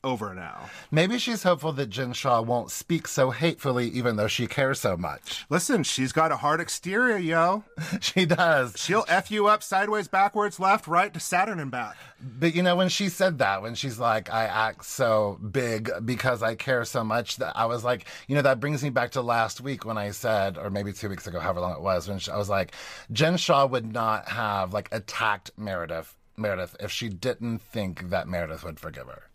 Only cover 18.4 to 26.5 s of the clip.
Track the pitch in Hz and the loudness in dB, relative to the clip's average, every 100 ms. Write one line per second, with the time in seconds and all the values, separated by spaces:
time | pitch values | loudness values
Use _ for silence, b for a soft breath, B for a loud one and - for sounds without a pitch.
18.4 | 139 127 143 147 143 127 120 135 120 117 | 6 4 2 0 0 0 0 -2 2 2
19.4 | 113 - 131 131 110 110 104 101 120 107 | 2 -2 -8 -6 -4 -4 -4 -2 0 2
20.4 | 98 82 98 98 101 95 107 92 - 85 | 2 -2 -4 -4 -4 -6 -6 -6 -8 -4
21.4 | 85 87 90 78 92 92 92 98 - 104 | -2 -2 -2 -2 0 0 0 -8 -4 -4
22.4 | 101 98 92 B B B B 110 156 175 | 0 0 -2 B B B B 2 4 4
23.4 | - 143 139 123 113 113 113 110 - 110 | 4 4 6 2 -2 -2 0 0 -2 -2
24.4 | 110 101 92 104 - 110 - - 113 101 | 0 0 0 -2 -4 -8 -6 0 0 0
25.4 | - - 107 92 82 82 - - _ - | -6 -10 -6 -6 -4 -8 -8 -20 _ -4
26.4 | 107 | -2